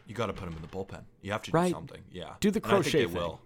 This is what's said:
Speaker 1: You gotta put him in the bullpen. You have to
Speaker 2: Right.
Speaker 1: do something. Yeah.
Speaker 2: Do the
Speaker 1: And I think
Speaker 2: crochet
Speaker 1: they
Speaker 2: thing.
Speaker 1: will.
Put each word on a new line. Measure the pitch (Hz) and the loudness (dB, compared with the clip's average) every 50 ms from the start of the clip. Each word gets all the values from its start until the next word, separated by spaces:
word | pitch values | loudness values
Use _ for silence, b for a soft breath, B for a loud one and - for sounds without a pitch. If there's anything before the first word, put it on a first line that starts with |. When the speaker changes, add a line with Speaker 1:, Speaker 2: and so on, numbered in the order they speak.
| - | -16
Speaker 1:
You | - 104 | -10 -4
gotta | 113 113 101 | -2 -2 -2
put | 95 - 95 87 | -2 -4 -6 -8
him | 82 | -8
in | 78 | -8
the | 82 82 | -10 -8
bullpen. | - 95 95 - 87 78 - - - _ | -6 -8 -8 -8 -8 -14 -14 -16 -18 _
You | - 98 | -6 -4
have | 101 110 | -4 -4
to | - - | -2 0
Speaker 2:
Right. | - 160 180 180 | 2 4 4 4
Speaker 1:
do | - | 0
something. | - 165 - - - - - | -2 -6 -12 -14 -16 -16 -12
Yeah. | - 90 82 73 - - | -12 -10 -10 -10 -4 2
Speaker 2:
Do | - 208 | 4 4
the | 196 220 | 4 4
Speaker 1:
And | - | 2
I | - | 4
think | 208 196 - | 4 4 4
Speaker 2:
crochet | 143 - 151 | 4 4 4
Speaker 1:
they | 120 | 2
Speaker 2:
thing. | 85 85 | 2 0
Speaker 1:
will. | 87 85 85 78 - - | -2 -2 -2 -4 -8 -14